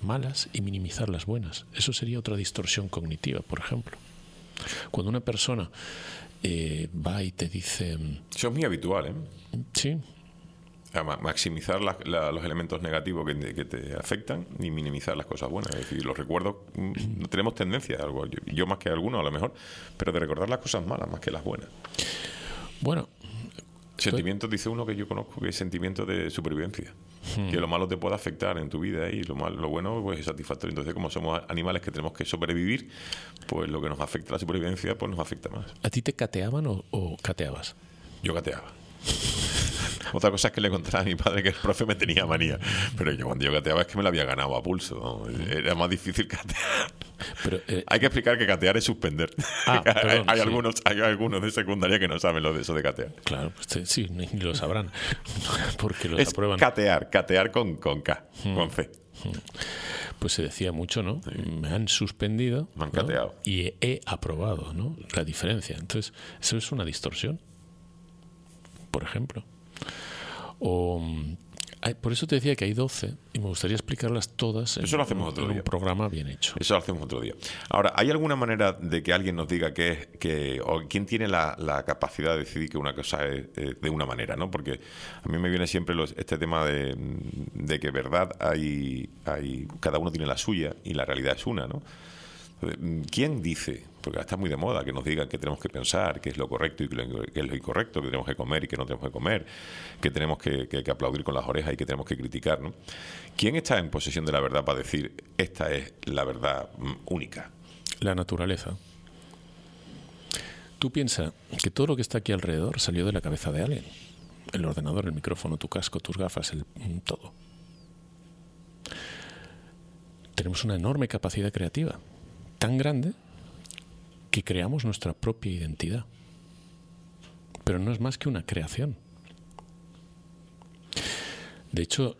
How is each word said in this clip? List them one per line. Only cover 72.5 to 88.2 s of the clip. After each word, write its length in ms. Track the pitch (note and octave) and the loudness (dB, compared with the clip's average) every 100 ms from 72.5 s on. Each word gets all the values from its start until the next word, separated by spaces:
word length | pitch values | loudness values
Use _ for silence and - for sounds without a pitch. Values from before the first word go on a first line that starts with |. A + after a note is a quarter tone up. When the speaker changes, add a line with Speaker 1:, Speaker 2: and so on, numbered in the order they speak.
| C#3 | 2
Speaker 1:
que 80 | |
hay 100 | G2 | 2
doce, 420 | G#2+ C3 - G#2 C#3+ - | 2 0 0 -6 -6 -8
y 60 | - | -4
me 80 | G2+ | -2
gustaría 280 | F2+ F#2 G#2+ | 0 2 0
explicarlas 540 | - A2+ A#2 A#2 - | 0 -2 0 0 -2
todas 480 | - A#2 A2 A#2 - | 0 0 0 0 0
en 80 | F2+ | 2
Speaker 2:
Eso 100 | D3+ | 2
lo 80 | |
hacemos 200 | C#3 F#2+ E2 | 2 2 0
Speaker 1:
un, 40 | |
Speaker 2:
otro 120 | C#2+ | 0
Speaker 1:
en 60 | - | 0
Speaker 2:
día. 100 | A2 | 0
Speaker 1:
un 40 | - | 0
programa 420 | F2+ F#2+ F#2 G#2+ | 0 2 2 0
bien 200 | E2 C#2+ | -2 -4
hecho. 240 | C2+ - - | -2 -2 0
Speaker 2:
Eso 180 | - G2 | 2 4
lo 40 | |
hacemos 240 | - F2 | 2 -2
otro 160 | C#2+ A#1+ | -4 -4
día. 140 | A1+ - - - - | -4 -6 -8 -10 2
Ahora, 220 | - G2+ - | 4 6 6
¿hay 120 | A#2+ | 6
alguna 260 | D#3 D#3 C#3 | 4 2 2
manera 340 | A#2+ A2 G2+ | 2 4 4
de 320 | F#2 E2+ E2 | 4 0 0
que 80 | D2+ | 4
alguien 240 | F2 F#2+ F2 | 4 4 0
nos 140 | D#2+ | 0
diga 240 | F2 E2 | 2 2
qué 160 | C#2+ E2+ | 2 2
es, 160 | D#2 - - | 2 -4 -4
que, 420 | E2+ D#2 C#2 C2 | 0 2 0 0
o 200 | - E2 D2+ | 0 0 0
quién 180 | G2+ G2+ | -2 0
tiene 220 | A2+ A2 | 0 4
la, 280 | F2+ D#2 - | 4 4 2
la 240 | D#2 C#2+ | 0 0
capacidad 480 | C#2 D2 C#2+ - D2+ | 0 0 0 2 2
de 60 | D#2+ | 2
decidir 300 | C#2+ D#2+ D#2+ | 0 -2 -2
que 80 | D2+ | -2
una 180 | C#2+ C#2 | -2 -2
cosa 300 | - D2+ D2 | -2 0 0
es, 200 | C#2 C#2 - | -2 -4 -6
eh, 180 | C#2+ B1 | -4 -2
de 80 | D#2 | -2
una 160 | D#2 C#2 | 0 0
manera, 320 | B1 - - | -2 -2 -2
¿no? 120 | F#2 | -2
Porque 300 | F2 C#2 C2 - - - - | -2 -4 -6 -8 -14 -14 -8
a 60 | - | -2
mí 100 | D#2+ | 0
me 120 | F2+ | 2
viene 180 | F2+ F2 | 2 2
siempre 280 | F#2 E2+ E2+ | 2 2 0
los, 180 | D2+ - | 0 -2
este 200 | - D#2 | -2 0
tema 260 | D#2+ E2 D#2 | 2 2 2
de, 300 | D2 C#2 B1+ C#2 - - - - | 2 0 -2 -4 -4 -6 -6 -8
de 260 | - D2 D#2 | -4 -2 0
que 100 | D2 | 0
verdad 400 | C2+ B1+ E2+ | -2 2 2